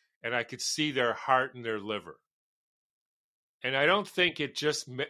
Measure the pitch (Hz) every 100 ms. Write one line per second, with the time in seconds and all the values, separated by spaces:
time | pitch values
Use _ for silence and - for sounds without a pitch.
0 | _ _ 117 120 117 123 - - 151 131
1 | 120 104 - 131 131 127 113 107 101 104
2 | 85 65 _ _ _ _ _ _ _ _
3 | _ _ _ _ _ _ 123 135 151 202
4 | - - 175 147 143 - 151 147 - 127